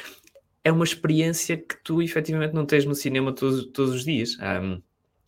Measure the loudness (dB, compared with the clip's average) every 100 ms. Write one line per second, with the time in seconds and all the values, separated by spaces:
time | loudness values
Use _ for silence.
0 | -16 -20 _ -20 _ _ 2 4 2 0
1 | 2 2 2 0 -2 -4 -6 -10 -2 0
2 | 0 -2 0 0 0 0 4 4 4 0
3 | 0 0 0 0 0 0 -2 0 0 0
4 | -2 -2 -2 -4 -4 -2 -2 -6 -10 _
5 | _ _